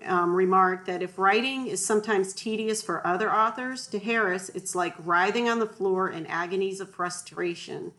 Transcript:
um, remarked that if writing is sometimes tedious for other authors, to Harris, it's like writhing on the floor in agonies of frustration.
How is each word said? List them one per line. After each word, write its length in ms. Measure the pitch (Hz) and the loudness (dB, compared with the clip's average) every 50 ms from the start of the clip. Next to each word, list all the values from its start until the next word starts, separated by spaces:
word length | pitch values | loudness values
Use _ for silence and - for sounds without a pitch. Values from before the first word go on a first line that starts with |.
| - | -2
um, 300 | - 180 175 175 175 175 | 0 2 2 4 4 4
remarked 520 | 185 190 185 185 190 185 185 185 185 - | 4 4 6 6 6 6 6 4 0 -4
that 140 | - 180 175 180 | -4 -4 -4 -4
if 140 | 185 - | -6 -2
writing 520 | - 190 196 202 226 247 262 269 262 254 233 | 2 4 4 4 4 2 0 -2 -4 -6 -4
is 160 | 190 185 - | -4 -4 0
sometimes 480 | - 220 214 208 226 214 190 190 190 - | 2 2 2 2 2 2 2 2 0 -2
tedious 500 | - - 226 220 208 220 220 214 214 - | -8 -6 -4 -4 -2 -2 -2 -2 -2 -2
for 220 | - 170 156 - | -4 -4 -2 0
other 260 | 170 180 185 220 208 185 | 0 0 0 0 0 2
authors, 540 | 214 220 226 226 254 254 254 262 254 - - | 2 2 2 0 -2 -6 -6 -6 -8 -10 -8
to 120 | - 208 | -8 -6
Harris, 480 | 185 226 233 226 214 190 180 190 190 - | -4 -2 0 0 2 0 0 -2 -4 -8
it's 240 | - 185 185 - - | -10 -10 -8 -4 -2
like 200 | 185 175 170 170 - | -2 -2 -2 -4 -6
writhing 500 | 160 170 175 175 185 202 202 240 240 233 | -2 2 4 4 4 4 2 2 2 2
on 120 | 233 233 | 2 0
the 60 | 220 | 0
floor 420 | 214 - - 185 196 190 185 185 175 | -2 -4 -2 0 0 2 2 0 0
in 160 | - 165 160 | -2 -4 -6
agonies 540 | - 165 165 175 175 185 190 196 190 190 196 | -4 -4 -4 -2 -2 -2 -2 -2 -2 -2 -6
of 100 | 190 - - | -10 -10 -6
frustration. 1000 | - 180 - - - - - - 170 175 175 170 175 - - - - - - - | -4 -4 -4 -4 -6 -12 -12 -8 -4 -4 -4 -4 -6 -8 -10 -10 -10 -10 -10 -12